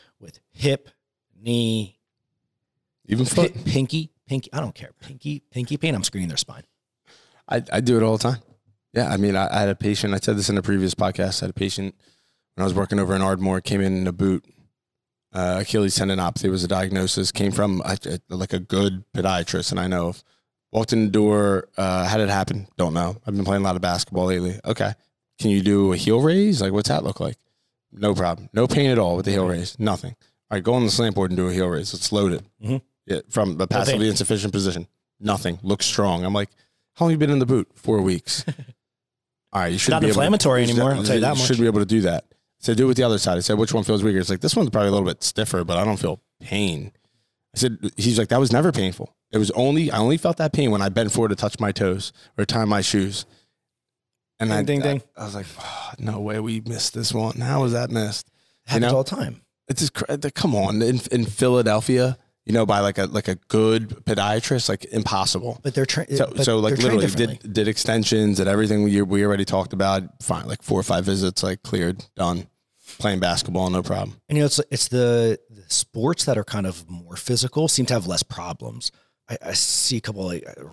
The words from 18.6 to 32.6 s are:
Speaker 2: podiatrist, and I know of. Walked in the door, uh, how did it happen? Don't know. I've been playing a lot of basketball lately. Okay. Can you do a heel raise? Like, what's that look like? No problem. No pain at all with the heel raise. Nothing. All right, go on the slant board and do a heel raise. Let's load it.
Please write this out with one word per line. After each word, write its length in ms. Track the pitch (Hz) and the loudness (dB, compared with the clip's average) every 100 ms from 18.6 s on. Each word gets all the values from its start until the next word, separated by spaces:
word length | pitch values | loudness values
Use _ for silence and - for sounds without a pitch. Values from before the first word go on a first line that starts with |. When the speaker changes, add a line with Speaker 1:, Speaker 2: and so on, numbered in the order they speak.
| 90 98 98 92 - | -2 0 0 -2 -6
Speaker 2:
podiatrist, 580 | 95 95 90 85 87 82 | -4 0 0 -2 -4 -2
and 80 | 92 | -2
I 80 | 92 | -2
know 220 | 90 85 | -2 -2
of. 140 | - _ _ _ _ _ | -6 _ _ _ _ _
Walked 200 | 110 113 | -2 0
in 140 | 113 104 | 2 4
the 60 | |
door, 580 | 107 104 104 101 95 - - | 4 4 4 4 2 -2 -4
uh, 280 | 95 92 90 | -2 0 0
how 120 | 110 | 0
did 80 | 98 | 2
it 60 | |
happen? 360 | 98 92 101 95 - | 0 0 -4 -8 -2
Don't 160 | 85 | 0
know. 220 | 85 87 110 - | 0 -2 -6 -4
I've 80 | 101 | -2
been 100 | 95 | 0
playing 160 | 98 | 2
a 40 | 98 | 0
lot 120 | 90 | 0
of 40 | |
basketball 440 | 90 90 - 90 92 | -2 -2 -2 -2 0
lately. 340 | 90 90 98 - | 0 -2 -4 -4
Okay. 260 | 117 101 - _ _ _ - | -2 -2 -4 _ _ _ -2
Can 100 | 107 | 2
you 100 | 98 | 4
do 320 | 98 101 98 | 4 4 4
a 20 | 90 | 2
heel 220 | - 117 | 2 4
raise? 420 | 156 190 208 143 | 4 4 4 2
Like, 120 | 98 | 0
what's 160 | 101 - | 0 0
that 140 | 147 - | -2 -2
look 160 | - | -4
like? 160 | - - _ _ _ _ _ | -6 -8 _ _ _ _ _
No 200 | 104 104 | -4 0
problem. 360 | 95 87 82 - | 0 0 -4 -4
No 160 | 110 123 | 0 2
pain 220 | 147 139 | 2 4
at 100 | 117 | 4
all 160 | 90 87 | 2 0
with 80 | |
the 80 | 95 | 0
heel 160 | 98 90 | 0 0
raise. 320 | 87 90 - | -2 -6 -2
Nothing. 380 | 107 87 135 - _ _ _ | -2 -2 -6 -16 _ _ _
All 60 | 104 | -2
right, 60 | |
go 100 | 98 | 0
on 100 | 123 | 2
the 80 | 110 | 2
slant 240 | 104 113 98 | 2 0 0
board 160 | 92 | 0
and 60 | 92 | 0
do 100 | 90 | 0
a 60 | |
heel 140 | 90 90 | 0 0
raise. 260 | 78 101 | -2 -4
Let's 180 | 90 - | -6 -2
load 220 | 104 98 | 2 2
it. 100 | 80 - _ | 0 -6 _